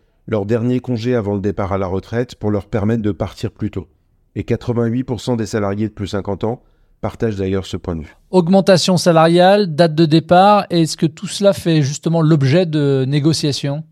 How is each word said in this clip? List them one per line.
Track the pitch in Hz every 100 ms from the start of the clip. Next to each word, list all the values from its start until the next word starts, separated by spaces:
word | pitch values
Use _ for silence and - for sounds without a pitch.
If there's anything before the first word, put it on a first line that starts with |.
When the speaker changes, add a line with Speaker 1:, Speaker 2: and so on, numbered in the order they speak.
| _ _ -
Speaker 1:
leur | 110
dernier | 101 117 120 127
congé | 123 120 117
avant | 123 101
le | 101
départ | 101 95 95
à | 98
la | 92
retraite | 95 - 117 127
pour | - 107
leur | 104 -
permettre | 113 104 117
de | 104
partir | 87 98 - 107
plus | - 104
tôt. | 95 - _ _ _ _
Et | -
quatre-vingt-huit | 98 117 - 117 117 120
pour | 131 110
cent | - 120
des | 104
salariés | 113 101 101 107
de |
plus | - 95
de |
cinquante | 101 92 95
ans | 110 127 _ _ _ _
partagent | 107 - 113 98
d'ailleurs | 95 98 92
ce | 92
point | - 82
de |
vue. | 73 _ _
Speaker 2:
Augmentation | 185 165 196 196 180 - 175
salariale, | 180 160 165 175 180 208 196
date | 147 170
de | 156
départ, | 165 160 - 180 202 208 -
est-ce | 175 156 -
que | 160
tout | 156 180
cela | - 196
fait | 185 175 160
justement | 135 147 170 165
l'objet | 156 160 135 170 180
de | 151 143 135 131
négociations ? | 147 151 - 151 135 143 143 160